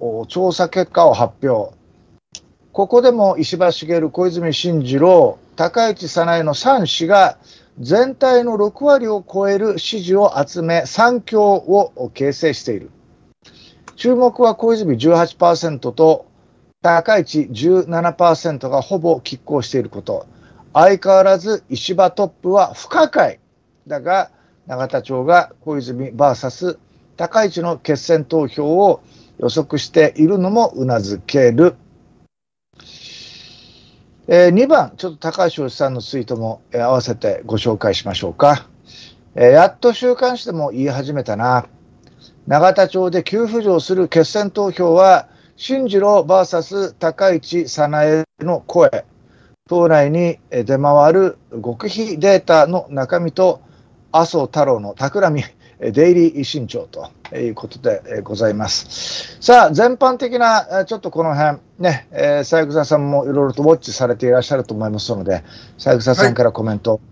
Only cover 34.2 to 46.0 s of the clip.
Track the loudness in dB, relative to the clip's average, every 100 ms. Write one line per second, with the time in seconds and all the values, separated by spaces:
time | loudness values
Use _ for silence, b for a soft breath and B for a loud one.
34.2 | 2 6 6 6 4 2 0 -6 -14 -10
35.2 | -10 -2 -4 -2 -8 -4 -4 -4 -8 -8
36.2 | -6 -6 -8 -10 _ -4 0 0 -2 -4
37.2 | -4 -4 -4 -4 -2 -2 -2 -2 -4 -8
38.2 | -8 2 2 2 -4 _ B B B B
39.2 | _ 4 6 8 6 2 -2 0 -2 0
40.2 | -2 -4 -8 -6 -6 -4 -6 -6 -8 -8
41.2 | -6 -4 0 -2 -2 _ _ _ _ b
42.2 | b b -2 2 4 4 2 0 -2 -2
43.2 | -4 -4 -2 -2 0 0 0 -2 0 2
44.2 | 2 0 -4 -4 -4 -2 2 6 6 6
45.2 | 2 b b b -6 -4 -2 0